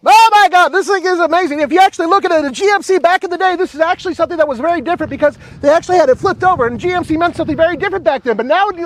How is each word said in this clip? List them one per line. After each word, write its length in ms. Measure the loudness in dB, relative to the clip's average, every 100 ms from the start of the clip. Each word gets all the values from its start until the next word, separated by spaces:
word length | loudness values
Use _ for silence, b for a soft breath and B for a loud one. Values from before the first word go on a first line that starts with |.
Oh 240 | 6 6 6
my 160 | 4 4
God, 200 | 4 2
this 180 | 0 -2
thing 180 | -2
is 140 | 0 0
amazing. 400 | 0 0 0 -4
If 140 | 0
you 60 | 2
actually 280 | 2 2 0
look 160 | 0
at 80 | 2
it, 140 | 0
a 60 | -2
G 180 | -2 0
M 120 | 0
C 180 | 0 0
back 260 | 2 0
in 40 | -2
the 80 | -2
day, 200 | -2 0
this 180 | -6
is 60 | -2
actually 320 | -2 -2 -6
something 240 | -4 -4 -2
that 100 | -2
was 120 | -2
very 200 | -4 -4
different 300 | -4 -6 -6
because 280 | -2 -2 -2 B B
they 100 | 0
actually 280 | 0 2 2
had 100 | 2
it 80 |
flipped 280 | 2 0 0
over, 240 | 0 0 -2
and 120 | -2
G 120 | -4
M 120 | -4
C 140 | -4 -2
meant 180 | -2
something 220 | -2 -6 0
very 180 | 0
different 300 | 0 -6 -2
back 180 | -2 -2
then, 140 | -4 -4
but 80 |
now 240 | 0 0 0
it 100 | -4